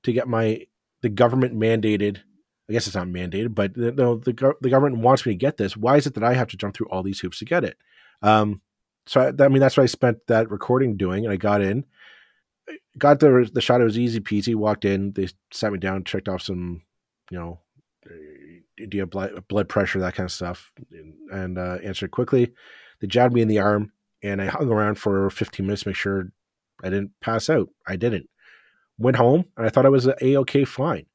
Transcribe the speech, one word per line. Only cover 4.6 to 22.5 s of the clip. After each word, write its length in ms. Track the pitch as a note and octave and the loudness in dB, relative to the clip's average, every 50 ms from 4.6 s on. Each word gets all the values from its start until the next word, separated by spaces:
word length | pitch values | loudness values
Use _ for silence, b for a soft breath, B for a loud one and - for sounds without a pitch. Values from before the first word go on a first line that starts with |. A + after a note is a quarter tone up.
the 100 | B2+ B2 | 0 2
government 320 | C3 C3+ C#3+ D3 B2+ A2+ | 4 4 2 2 0 2
wants 240 | A2+ B2 - - - | 4 4 4 4 2
me 60 | A#2+ | -4
to 40 | G#2 | -2
get 200 | F2 B2+ C#3+ - | 0 -2 -2 0
this. 200 | - G#2 G2 - | -2 -4 -4 -4
Why 200 | G#2+ G#2+ B2 C#3 | -2 0 4 4
is 100 | D3 C3 | 4 2
it 80 | C#3+ - | 0 -4
that 80 | A2 | 0
I 120 | A2 A#2+ B2 | 0 2 2
have 120 | B2+ A#2+ - | 0 -2 -4
to 80 | - | -6
jump 200 | F#2 - G2+ - | -8 -8 -8 -6
through 100 | - F3 - | -8 -8 -6
all 140 | - F#2 | -6 -6
these 160 | F#2 G2 G2 - | -4 -6 -6 -6
hoops 220 | - F2+ - - | -8 -10 -10 -12
to 40 | - | -6
get 200 | - E3 F3 B2+ | -2 -2 -2 -2
it? 120 | F#2 - b b b b b b b b b | -4 -8 b b b b b b b b b
Um, 380 | - G#2 G#2+ G#2+ G#2+ G#2 G2+ G2 _ _ _ _ _ _ _ _ _ | 4 4 4 4 4 0 -4 -8 _ _ _ _ _ _ _ _ _
so 140 | - - C3 | 0 2 2
I, 220 | B2+ C3+ C3+ C#3+ C#3 | 4 4 4 4 6
I 40 | C#3 | 6
mean, 100 | C3+ C3+ | 6 6
that's 180 | C#3 B2+ - | 4 4 6
what 60 | - | 4
I 40 | C3+ | 4
spent 320 | A#2+ - - - B2 A2+ - _ - | 4 2 2 0 0 0 -2 _ 0
that 200 | A#2 A2 A2+ A2 | 2 2 2 0
recording 440 | G#2+ F#2+ - - B2 C3 C3+ A#2+ G#2 | -6 -10 -2 0 0 2 2 0 0
doing, 280 | F#2+ G2 F2+ F#2 G2+ A2+ | -2 -2 -2 -2 -2 -2
and 80 | A2 | -4
I 40 | G2+ | -4
got 260 | F2+ - G#2 G#2 G2+ | -2 0 0 2 2
in, 220 | G2+ F#2+ G#2 C3 C#3+ _ b b b b b b b b b b b b _ _ _ - D4+ - _ _ _ | 0 0 -2 -4 -6 _ b b b b b b b b b b b b _ _ _ -20 -20 -20 _ _ _
got 220 | A#2+ - C#3 - - | 2 4 4 4 6
the, 320 | D#3 D3 B2+ B2 A#2+ G#2+ | 6 6 6 6 4 2
the 80 | - B2 | -2 -4
shot. 200 | - - B2 B2 | 0 2 4 4
It 40 | A#2+ | 4
was 140 | A2+ G#2 A#2 | 2 2 0
easy 220 | B2 A#2+ A2+ A2+ | -2 -2 -2 -4
peasy. 340 | G2+ - G#2 G#2 G2+ A#2+ A#2 | -4 -2 -4 -2 -2 -2 -2
Walked 300 | G#2+ G#2 G#2+ G#2 G2+ - | 0 0 -2 -2 0 0
in, 260 | G2+ G2 G2 G2 G2+ G2 | -2 0 0 -4 -4 -4
they 120 | G2+ F#2+ F#2 - _ _ _ | -6 -6 -6 -8 _ _ _
sat 220 | - - - G#2 | -8 -6 -4 -4
me 60 | G2+ F#2 | -4 -4
down, 240 | F#2 F#2+ F#2+ F#2+ F2+ | -4 -4 -4 -6 -6
checked 240 | - - G2 - G2+ | -6 -8 -6 -6 -6
off 140 | F#2 F#2 | -8 -8
some, 400 | - - F#2+ F2+ F2+ F2 E2+ E2 _ _ _ _ _ _ _ _ _ _ | -8 -8 -8 -8 -8 -8 -10 -12 _ _ _ _ _ _ _ _ _ _
you 80 | - F2 | -12 -12
know, 200 | E2+ E2+ E2+ E2 _ _ _ _ _ _ _ _ _ | -12 -12 -14 -18 _ _ _ _ _ _ _ _ _
uh, 80 | - E2+ D#2+ D2+ D2+ D2 C#2 C#2+ D2+ E2+ E2+ _ _ _ - A#2 G2+ | -20 -20 -20 -20 -20 -20 -20 -20 -20 -20 -20 _ _ _ -18 -14 -6
do 80 | G2 | -6
you 40 | G2+ | -6
have 100 | F#2+ F2 | -6 -4
blood, 320 | F#2+ G2 F#2+ F#2+ - - - _ | -6 -8 -8 -8 -10 -14 -12 _
blood 200 | G2+ G#2 F#2+ - | -2 -2 -2 0
pressure, 300 | - G#2 F#2+ - - G2 | 0 0 0 0 -2 -2
that 160 | F#2 F2+ - | -4 -4 -4
kind 120 | - F#2 | -6 -6
of 60 | F2+ | -6
stuff, 380 | - - F2+ F2 F2 - - _ _ - - _ | -8 -8 -8 -10 -10 -12 -16 _ _ -20 -20 _
and, 220 | E2+ E2 D2+ - D#3 _ - D4 | -20 -20 -20 -20 -20 _ -20 -14
and, 260 | G3 - - - - - | -10 -10 -8 -8 -8 -6
uh, 200 | - F2+ F2+ F2+ | -6 -6 -8 -8
answered 300 | - G2+ F#2 - G3 F3+ | -10 -10 -8 -8 -10 -6
quickly. 400 | - - B2 - - B2+ B2 B2 | -4 -4 -2 0 2 0 0 0